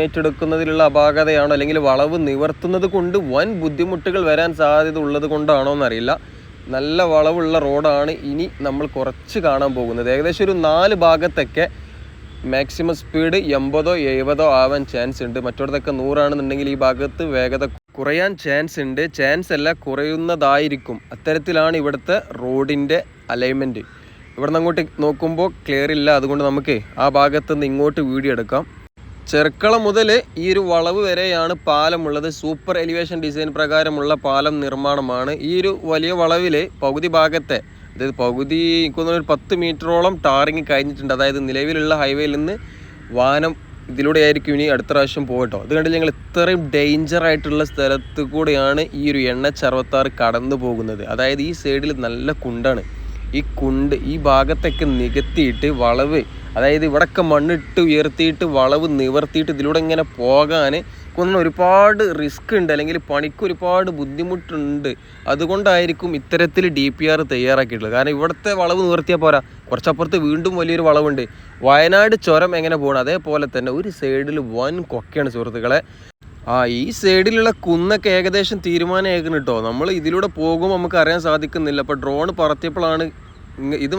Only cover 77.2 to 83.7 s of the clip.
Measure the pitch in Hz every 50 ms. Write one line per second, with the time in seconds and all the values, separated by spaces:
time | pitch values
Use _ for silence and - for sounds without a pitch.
77.2 | 190 214 226 226 220 226 214 - - - 170 165 170 190 214 208 - 214 185 185
78.2 | 180 190 180 202 196 185 220 196 175 180 170 170 165 170 185 185 190 190 180 175
79.2 | 160 165 165 151 139 127 120 113 110 113 117 127 151 180 190 175 151 160 170 185
80.2 | 196 202 - 156 156 160 165 165 170 190 196 185 175 175 185 175 156 156 165 175
81.2 | 160 165 156 151 151 143 - 170 156 147 147 143 131 127 147 139 123 139 139 143
82.2 | 160 180 190 - 165 151 151 - - 165 151 185 175 160 160 160 160 156 - -
83.2 | - - - - - - - - 135 139